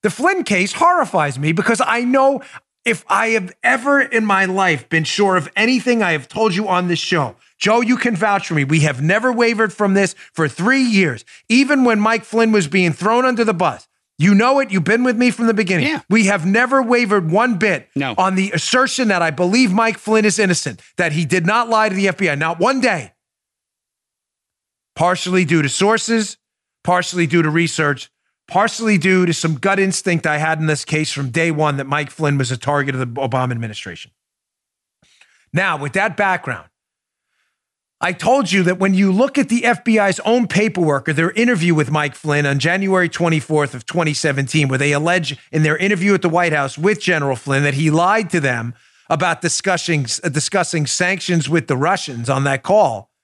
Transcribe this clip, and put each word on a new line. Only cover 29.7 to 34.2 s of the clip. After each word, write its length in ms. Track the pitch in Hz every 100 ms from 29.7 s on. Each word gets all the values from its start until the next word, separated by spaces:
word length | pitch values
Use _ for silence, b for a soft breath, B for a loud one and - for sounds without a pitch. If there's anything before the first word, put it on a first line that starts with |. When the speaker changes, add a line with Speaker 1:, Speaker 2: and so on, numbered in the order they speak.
| 196
Speaker 1:
instinct 440 | 190 185 - 165
I 140 | 160 151
had 220 | 156 156
in 60 | 156
this 180 | 151
case 260 | - 156 156
from 200 | - 135
day 200 | 120 165
one 280 | 151 151 139
that 100 | 135
Mike 220 | 147 143
Flynn 280 | - 156 143
was 140 | 123
a 40 | 127
target 380 | - 143 139
of 60 | 131
the 200 | 127 120
Obama 300 | 135 131 127
administration. 640 | 117 113 104 95 85 - _